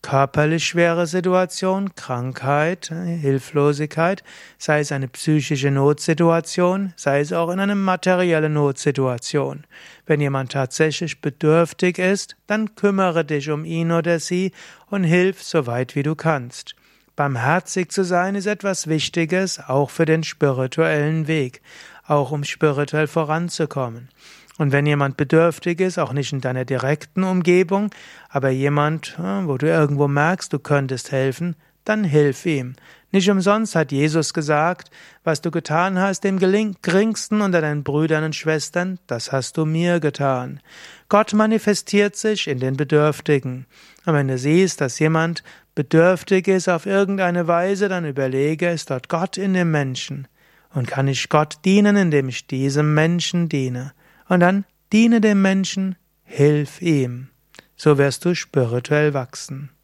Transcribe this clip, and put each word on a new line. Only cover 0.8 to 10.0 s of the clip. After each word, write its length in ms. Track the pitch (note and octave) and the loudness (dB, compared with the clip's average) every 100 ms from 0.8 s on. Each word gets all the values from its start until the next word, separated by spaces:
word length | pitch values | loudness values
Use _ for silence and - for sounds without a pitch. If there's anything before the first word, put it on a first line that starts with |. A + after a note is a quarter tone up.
| E3+ E3+ E3+ | 2 2 -2
Situation, 880 | F3+ F3+ F#3 F#3 - F#3 F#3+ G3 | -2 0 0 0 -4 -2 -2 -4
Krankheit, 960 | - - B2 B2+ B2+ B2+ C#3+ D#3 F#3 - | -10 -8 -6 -6 -6 -2 0 0 -4 -10
Hilflosigkeit, 1300 | D#3+ F3+ E3+ C#3 C3+ - D3 C#3+ C#3+ D3+ D#3 E3+ G3 - - - _ | -8 -6 -4 -2 -2 -2 0 0 0 -4 0 -2 -2 -10 -20 -20 _
sei 240 | - D3+ | -2 0
es 120 | C#3+ | 0
eine 160 | C#3 C3 | -4 -6
psychische 600 | - - D#3 B2 C#3+ C#3 | -6 0 0 0 -2 0
Notsituation, 1200 | C3+ C#3 D3 - D#3+ E3+ E3 E3 - F3+ G3 G3 - | 4 2 2 0 2 2 2 -2 0 0 0 -6 -4
sei 240 | - C#3 | 0 0
es 120 | D3 | 0
auch 180 | F3 E3+ | -2 -2
in 100 | F#3 | -2
eine 140 | G3 | -2
materielle 760 | G3+ F#3+ F#3 F#3 F3+ F3+ D#3 D#3 | 0 0 0 2 2 2 2 2
Notsituation. 1160 | D3+ C#3+ C3 D3+ C3+ C3 A#2+ - D3 C3+ C#3+ - - - - | 2 0 0 -2 0 -2 -2 -4 -2 -2 -8 -18 -20 -20 -20